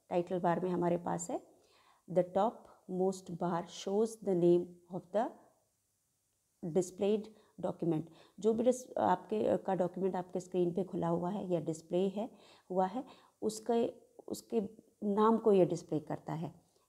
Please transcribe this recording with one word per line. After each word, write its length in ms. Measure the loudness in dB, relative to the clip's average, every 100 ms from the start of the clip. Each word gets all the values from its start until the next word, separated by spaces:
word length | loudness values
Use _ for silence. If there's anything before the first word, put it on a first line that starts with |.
| _
टाइटल 300 | -2 0 0
बार 200 | 2 2
में 100 | 0
हमारे 280 | 0 2 0
पास 320 | 0 -4 -4
है 140 | -8 -8 _ _ _ _ _ -2
the 120 | 0 2 2
top 140 | 0 -2 -14 -20 -8
most 340 | -2 0 -2 -10
bar 320 | -6 -2 -2
shows 460 | -6 -10 -4 0 0 -2
the 260 | 0 4
name 220 | 6 6 4 -8 _ -12
of 60 | -4 -2
the 140 | -2 -6 -20 _ _ _ _ _ _ _ _ _ _ _ -2
displayed 580 | -2 -2 -2 0 0 -4 -16 _ -8 -6
document। 380 | -4 -2 -2 -4 -14 -20 -2
जो 140 | 0
भी 100 | 2
डिस-, 340 | 2 0 -2 0
आपके, 600 | 2 2 0 -2 0 0
का 180 | 0 0
डॉक्यूमेंट 400 | 0 0 -2 -2
आपके 240 | -4 -8
स्क्रीन 340 | -4 0 0
पे 100 | 0
खुला 240 | -4 -2 0
हुआ 220 | 0 -2
है 220 | -4 -2
या 80 | -2
डिस्प्ले 480 | -2 -6 -2 0 0
है, 220 | -2 -6 -10 -20 -20 _
हुआ 160 | -2 0
है, 180 | -2 -10 -16 -20 _
उसके, 520 | -6 -4 -2 0 0 -4 -18 -20 -12
उसके 340 | -12 -4 -4 -4 -8 -20 _
नाम 340 | -2 4 4 4
को 140 | 6
ये 140 | 6 4
डिस्प्ले 340 | 2 -4 -6
करता 340 | -4 -8 -6
है। 220 | -6 -8 -10 _ _